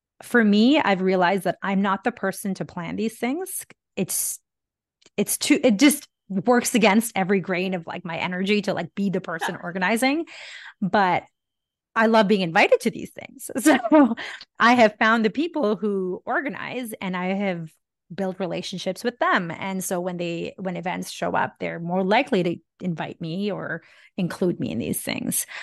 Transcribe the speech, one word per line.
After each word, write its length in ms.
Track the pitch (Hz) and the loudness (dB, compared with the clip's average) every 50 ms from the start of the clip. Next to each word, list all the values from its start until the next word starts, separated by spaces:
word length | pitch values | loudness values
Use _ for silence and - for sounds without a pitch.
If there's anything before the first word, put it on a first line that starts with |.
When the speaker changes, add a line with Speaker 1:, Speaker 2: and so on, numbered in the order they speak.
| _ _ _ - | _ _ _ -20
Speaker 1:
for 220 | - - - 240 226 | -4 0 2 4 4
me, 340 | 208 202 208 220 254 294 311 | 6 6 6 6 6 4 4
I've 240 | - - 196 180 | 4 2 2 2
realized 420 | 185 185 190 185 180 170 202 196 175 | 2 2 2 4 4 2 2 0 0
that 140 | 180 - - | -2 -4 -4
I'm 220 | - 190 196 190 | -2 -2 0 0
not 220 | 196 202 190 196 - | 2 0 0 -2 -2
the 80 | 247 | -4
person 420 | 247 - - 196 185 - - 196 185 | -4 -4 -4 -6 -4 -4 -6 -6 -6
to 100 | - 175 | -6 -8
plan 300 | - - 180 170 170 170 | -10 -10 -10 -10 -8 -6
these 240 | 190 208 226 - - | -4 -4 -4 -4 -4
things. 480 | 240 240 269 339 381 370 - - - - - _ _ _ _ | -4 -4 -4 -4 -6 -8 -10 -12 -12 -14 -20 _ _ _ _
It's, 420 | - 196 - - - - - - - _ _ _ _ _ _ _ _ _ _ _ _ _ _ _ | -6 -4 -4 -4 -4 -6 -6 -8 -10 _ _ _ _ _ _ _ _ _ _ _ _ _ _ _
it's 200 | - 208 - - | -4 -2 -2 -4
too, 220 | - - - 302 - - | -2 2 2 2 4 4
it 160 | 254 208 190 | 4 4 6
just 260 | 269 294 294 - - - _ _ _ - | 6 4 4 2 -2 -14 _ _ _ -6
works 480 | 190 196 - 240 247 240 240 - - | -6 -2 2 2 2 2 2 2 2
against 340 | 233 196 208 190 226 226 - - | 4 4 4 4 4 2 0 -2
every 240 | 190 190 170 202 196 | -2 0 0 0 0
grain 340 | 160 - 185 175 185 190 185 | 0 -2 -4 -4 -2 -4 -4
of, 140 | 175 165 - | -6 -8 -10
like, 160 | - 180 - | -12 -10 -10
my 140 | 175 165 - | -10 -6 -6
energy 440 | - 180 180 180 196 190 208 208 | -4 -4 -4 -2 0 0 0 0
to, 100 | 202 - | 0 0
like, 220 | 165 156 170 151 _ | -2 -4 -6 -6 _
be 160 | - 196 196 | -4 -2 -2
the 100 | 175 185 | -2 -2
person 360 | 180 - 165 165 - 208 175 | -4 -6 -6 -6 -4 -6 -6
Speaker 2:
Yeah. 60 | - - | -6 -8
Speaker 1:
organizing. 640 | 175 170 190 185 185 226 220 254 262 285 330 320 - - - - - - - - - - - | -8 -4 -2 0 0 0 2 2 0 0 0 -4 -6 -10 -18 -18 -18 -18 -18 -18 -20 -8 -4
But 440 | 208 175 - 214 196 180 175 - - - _ _ _ _ _ _ _ _ _ _ _ _ - | -2 2 4 4 4 4 2 0 -2 -6 _ _ _ _ _ _ _ _ _ _ _ _ 0
I 100 | 226 220 | 2 4
love 200 | 226 226 220 214 | 4 6 6 6
being 140 | 185 214 190 | 6 4 2
invited 400 | 185 165 160 202 254 - 523 440 | 2 2 4 4 4 6 4 2
to 100 | - 214 | 2 0
these 220 | - - - - | -4 -4 -8 -12
things. 400 | - - - - - - - - - | -12 -16 -18 -18 -18 -16 -14 -10 -6
<laughs> 60 | 262 | 2
So 560 | 214 311 294 719 719 659 302 311 285 220 226 - - - - - - - _ - | 4 4 4 4 4 6 8 8 8 6 4 0 -8 -10 -12 -14 -18 -14 _ 2
I 140 | 220 233 | 4 6
have 240 | 247 247 226 214 214 - | 6 8 6 6 4 4
found 260 | 233 220 226 233 220 | 2 4 4 4 2
the 60 | 220 | 2
people 460 | - 254 320 339 - 302 277 208 214 | 0 0 -2 -2 -2 0 0 0 0
who 440 | 170 220 208 202 190 185 180 185 - - | 0 0 -2 -2 -2 -2 -4 -6 -6 -6
organize 640 | - 247 330 285 254 190 - - - - 247 254 220 220 - | -4 -4 -4 -4 -4 -6 -8 -8 -8 -8 -8 -8 -10 -10 -8
and 160 | - 185 185 | -6 -4 -4
I 180 | 180 180 185 190 | -2 -2 -2 -2
have 360 | 196 202 196 180 170 165 160 _ _ _ _ _ _ _ - | -2 -2 -2 -4 -6 -8 -12 _ _ _ _ _ _ _ -12
built 280 | 170 - 196 185 180 - | -8 -6 -6 -4 -4 -4
relationships 640 | 196 165 170 170 - - - 175 - 190 185 - - | -6 -6 -6 -6 -8 -8 -10 -8 -6 -6 -6 -4 -6
with 120 | 240 240 - | -6 -4 -2
them. 320 | 320 359 349 220 180 165 | 0 0 2 0 0 -4
And 320 | 160 - - 190 190 190 180 | -6 -8 -8 -6 -6 -6 -6
so 160 | - 196 175 | -4 -4 -4
when 160 | 175 185 180 | -4 -6 -6
they, 380 | 175 175 170 170 165 175 - - - | -6 -6 -6 -6 -6 -8 -8 -10 -10
when 180 | 190 185 175 | -8 -8 -8
events 360 | 170 170 180 170 180 175 - | -6 -6 -6 -6 -6 -8 -10
show 240 | - - 175 180 185 | -8 -6 -4 -2 0
up, 180 | 196 196 - - - | 0 -2 -2 -4 -8
they're 180 | 185 170 165 170 | -8 -8 -8 -8
more 240 | 170 170 175 185 | -6 -4 -2 -2
likely 400 | 190 185 208 240 285 - 247 185 | 0 2 2 2 2 2 0 0
to 140 | 170 180 170 - _ _ _ - | 0 0 -4 -6 _ _ _ -10
invite 400 | - 185 165 151 160 143 - - | -8 -6 -6 -6 -6 -8 -10 -10
me 320 | 175 160 160 190 202 208 | -10 -8 -6 -6 -6 -6
or 320 | 185 160 160 143 156 165 - _ _ - - _ _ | -6 -6 -8 -8 -8 -10 -12 _ _ -20 -20 _ _
include 420 | - 185 160 - - 196 180 - - | -4 -4 -4 -2 -2 0 0 0 -2
me 140 | - - | -4 -4
in 60 | - 110 | -4 -4
these 240 | - - - - | -4 -4 -4 -6
things. 440 | - - - - - - - - - - - - | -6 -6 -6 -6 -6 -4 -4 -4 -6 -8 -12 -16